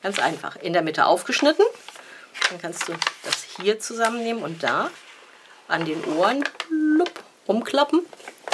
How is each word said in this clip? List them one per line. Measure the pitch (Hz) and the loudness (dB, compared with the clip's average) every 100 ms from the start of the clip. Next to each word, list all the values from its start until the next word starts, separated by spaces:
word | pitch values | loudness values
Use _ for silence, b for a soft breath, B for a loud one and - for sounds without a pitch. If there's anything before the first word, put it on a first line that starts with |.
Ganz | 190 202 | -2 0
einfach. | - 151 - - | 0 -2 -8 -8
In | 180 | -2
der | 170 | 0
Mitte | 160 160 - | 0 2 4
aufgeschnitten. | 180 - 247 285 311 440 - B B B B B - - | 4 2 2 4 6 4 2 B B B B B -4 -4
Dann | 180 | -4
kannst | 170 170 - | -10 -8 -8
du | 165 - - | -4 -4 -4
das | - - - - | -8 -6 -8 -4
hier | 185 220 | -2 -2
zusammennehmen | - 226 226 233 226 226 | -4 -2 -2 0 -4 -4
und | 160 165 | -6 -4
da | 131 139 269 - - - B B B B - | -2 0 -2 -8 -20 -20 B B B B -4
an | 165 | -2
den | 165 156 - | -2 -4 -2
Ohren | 156 190 262 285 - - | 2 2 2 -2 -6 -4
lupp, | 320 302 302 349 - - _ - | 0 4 4 2 -2 -20 _ -2
umklappen. | 208 - 269 285 320 339 - - - - | -2 0 2 4 2 0 -14 -20 -16 -6